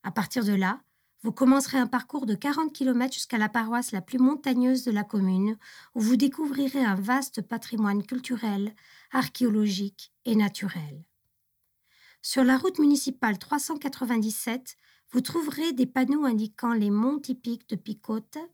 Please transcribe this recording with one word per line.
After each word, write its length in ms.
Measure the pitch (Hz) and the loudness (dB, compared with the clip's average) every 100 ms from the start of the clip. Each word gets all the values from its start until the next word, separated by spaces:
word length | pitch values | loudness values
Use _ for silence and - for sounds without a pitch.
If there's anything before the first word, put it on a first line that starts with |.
À 60 | 202 | -2
partir 340 | 220 180 254 | -2 -2 -2
de 80 | 208 | 2
là, 280 | 196 190 247 _ _ _ _ | 2 2 -2 _ _ _ _
vous 100 | 220 | -8
commencerez 460 | - 254 269 262 269 | 4 6 6 4 0
un 80 | 247 | 0
parcours 400 | 247 - 294 240 | -2 -4 -6 -2
de 80 | |
quarante 400 | 202 285 285 311 | -2 -2 -2 -2
kilomètres 400 | - 262 240 262 | 0 0 2 0
jusqu'à 240 | - - 226 | -4 -4 0
la 100 | 214 | 0
paroisse 440 | 233 220 240 247 | 0 0 -2 -2
la 100 | 196 | -6
plus 160 | - 254 | -4 2
montagneuse 680 | 254 294 277 247 254 262 | 4 4 0 2 2 2
de 60 | 254 | 0
la 140 | 208 | 0
commune, 540 | 208 208 190 185 202 220 - - - | 0 0 2 2 0 -2 -12 -20 -10
où 60 | 240 | -2
vous 160 | 214 254 | 2 4
découvrirez 680 | 269 277 302 269 269 277 | 2 0 -4 -2 -2 2
un 100 | 233 | 2
vaste 480 | 190 202 262 262 - | 2 0 0 -2 -8
patrimoine 640 | - 226 - 220 208 202 202 | -6 -8 -6 -2 0 0 -2
culturel, 680 | 254 254 233 220 196 208 - - - _ | -8 -6 -4 -2 -2 -4 -8 -20 -20 _
archéologique 1000 | 262 254 - 247 214 208 190 202 - - _ - | -2 -2 0 2 2 2 0 -6 -8 -20 _ 0
et 100 | 214 | 2
naturel. 680 | 208 202 196 170 147 143 165 _ _ _ _ _ _ _ _ _ _ _ | 2 -2 -6 -6 -10 -14 -20 _ _ _ _ _ _ _ _ _ _ _
Sur 240 | - 269 | -4 2
la 140 | 254 262 | 4 4
route 200 | 370 370 | 2 4
municipale 600 | 294 285 - - 226 202 | 4 4 0 -2 -2 -2
trois 200 | - 294 | -4 -4
cent 180 | - 294 | -4 -6
quatre-vingt-dix-sept, 1000 | 285 - 247 233 214 214 - 247 254 - _ _ _ | -8 -6 -2 0 0 -4 -6 -6 -8 -20 _ _ _
vous 80 | 247 | -4
trouverez 520 | 254 330 302 - 330 | -2 -4 -4 -4 -2
des 140 | 254 254 | 0 0
panneaux 380 | 262 262 294 | 0 0 2
indiquant 500 | 277 220 220 - 240 | 2 0 -2 -4 -2
les 160 | 226 208 | 0 2
monts 280 | 208 247 294 | 2 0 -2
typiques 500 | 285 254 233 233 - | -6 -8 -6 -8 -8
de 80 | 208 | -8
Picote 600 | - 214 - 220 - 302 339 | -8 -10 -6 -8 -8 -14 -14